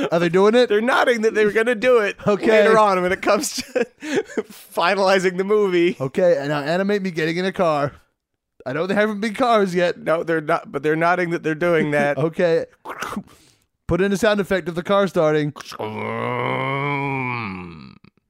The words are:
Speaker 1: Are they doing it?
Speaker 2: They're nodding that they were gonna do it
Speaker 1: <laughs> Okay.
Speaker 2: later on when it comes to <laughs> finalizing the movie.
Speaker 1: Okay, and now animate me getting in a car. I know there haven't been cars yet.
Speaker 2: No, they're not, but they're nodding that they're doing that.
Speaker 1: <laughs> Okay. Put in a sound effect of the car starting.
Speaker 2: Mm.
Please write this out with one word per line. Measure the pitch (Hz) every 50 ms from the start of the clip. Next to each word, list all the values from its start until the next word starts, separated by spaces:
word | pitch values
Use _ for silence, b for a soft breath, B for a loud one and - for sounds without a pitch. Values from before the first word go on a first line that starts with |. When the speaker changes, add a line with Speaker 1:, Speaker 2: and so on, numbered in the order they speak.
| 277 233
Speaker 1:
Are | 160 170
they | 170 175
doing | 165 185 196 208 220
it? | 247 247 -
Speaker 2:
They're | 208 208
nodding | 220 247 277 - - - 240 233
that | 214 226 -
they | 208 214
were | 208 202
gonna | 220 226 240 247
do | 208 202 254 247 233
it | 208 196 - -
Speaker 1:
<laughs> | - -
Okay. | 208 190 - 233 220 214 208
Speaker 2:
later | - - 220
on | 214 202 190 185
when | 180 180 190
it | 190
comes | - - 208 214 302 - -
to | - 254 - - 254 240 - _
<laughs> | _
finalizing | - 311 294 381 - - - - 208 - - - - - - - 170 175 202 196 196 185 190 196 175 190 185 180
the | 190
movie. | 196 214 214 208 190 180 175 170 175 - -
Speaker 1:
Okay, | 135 139 - - 185 175 170 -
and | 135 143
now | 151 147
animate | 139 143 165 180 196 196 208 208
me | 190 190
getting | 165 165 156 165 165 175
in | 185
a | 190 180
car. | - 190 165 156 143 139 143 - - _ _ _ _ _ _ _ _ _ _ _ _ -
I | 127 131
know | 147 170 185
there | 196 202
haven't | 208 214 214 202
been | 202 233 202
cars | - 262 240 233 214 196 190 170
yet. | 180 175 175 - -
Speaker 2:
No, | 151 165 160 165
they're | 170 160 170 160
not, | 156 147 165 - - -
but | 120 139 135
they're | 151 156 160
nodding | 165 170 180 180 185 170
that | 170 165 -
they're | 151 160
doing | 151 170 175 170 156 156 151
that. | 147 147 143 143 143 135
Speaker 1:
<laughs> |
Okay. | 139 165 160 - 180 170 165 165 - - _ _ - - - - - - - 208 - b b b b b b b b _ _ _ _ -
Put | 160 170
in | 190 202
a | 202 175
sound | - 214 208 202
effect | 196 - 196 185 160 170
of | 170
the | 170 170
car | - 202 196 202 185
starting. | - 180 160 151 156 156 147 147 135
Speaker 2:
Mm. | - - - - - 110 107 107 107 107 110 113 117 117 120 123 123 123 127 131 131 131 135 135 139 139 143 143 139 139 139 135 131 131 123 123 120 113 101 95 90 90 87 82 78 67 65 - _ _ - _ _ _